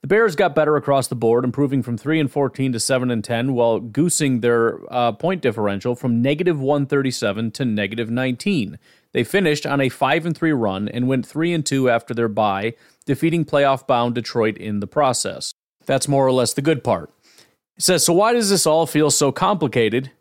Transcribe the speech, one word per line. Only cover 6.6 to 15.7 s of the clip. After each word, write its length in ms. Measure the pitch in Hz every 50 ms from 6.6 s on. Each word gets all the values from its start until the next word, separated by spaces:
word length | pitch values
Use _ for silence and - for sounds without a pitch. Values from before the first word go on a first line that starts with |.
| 135 135 147 147 143
thirty-seven 680 | 135 147 139 131 131 123 - - 104 98 104 113 113
to 120 | - - 139
negative 460 | 123 107 104 101 95 110 117 117 110
nineteen. 680 | 117 127 131 131 127 120 - 202 202 151 107 92 - - _ _ _ _ _ _ _
They 100 | 123 120
finished 420 | - - 202 196 156 147 143 -
on 140 | 139 139 139
a 80 | 135
five 380 | 127 - - 135 131 151 170 160
and 100 | 175 156
three 160 | - - 160
run 380 | 151 127 113 101 95 95 104 110
and 180 | - 123 123
went 180 | 127 135 127 113
three 280 | - - 147 160 175 175
and 120 | 165 139
two 240 | - 139 135 131 123
after 240 | 117 117 - - 120
their 140 | 117 117
bye, 460 | 113 104 110 107 104 98 95 104 117 113 _ _ _ _ _ _
defeating 400 | - 139 - - 165 160 170 151
playoff-bound 680 | - - 143 143 139 135 131 - - 131 120 120 120 117
Detroit 440 | 123 113 - - 120 110 110 104
in 240 | - - 107 104 101
the 60 | 107
process. 680 | - - 151 147 131 120 - - 98 - - - - - _ _ _